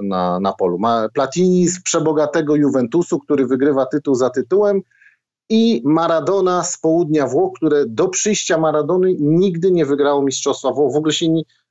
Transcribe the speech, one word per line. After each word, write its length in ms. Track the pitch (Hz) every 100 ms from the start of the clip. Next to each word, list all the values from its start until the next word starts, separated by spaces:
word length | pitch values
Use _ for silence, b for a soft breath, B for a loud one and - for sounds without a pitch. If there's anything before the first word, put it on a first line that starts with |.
na, 380 | 101 92 90 90
na 120 | 95
polu. 260 | - 92 87
Ma-, 300 | 113 117 110
Platini 540 | - 135 170 185 180 175
z 140 | 180
przebogatego 760 | - 170 156 156 147 165 151 151
Juventusu, 640 | 143 127 117 170 175 -
który 280 | - 143 123
wygrywa 400 | 131 143 135 131
tytuł 280 | 151 147
za 160 | 127 127
tytułem, 500 | 131 120 190 208 196 - b b b b _ -
i 340 | 220 226 202
Maradona 800 | 135 160 170 165 156 196 185 180
z 140 | 160 -
południa 480 | 160 165 160 151 131
Włoch, 260 | 135 185 -
które 280 | 160 147 127
do 220 | 113 185
przyjścia 500 | 185 214 208 - 165
Maradony 560 | 160 151 147 185 185 180
nigdy 520 | 147 165 196 165 185
nie 160 | 175 139
wygrało 360 | 139 143 143
mistrzostwa 500 | 139 131 143 131 135
Włoch. 200 | 123 143
W 40 | 143
ogóle 160 | 156
się 160 | 147 165
nie, 140 | 160 156 _ _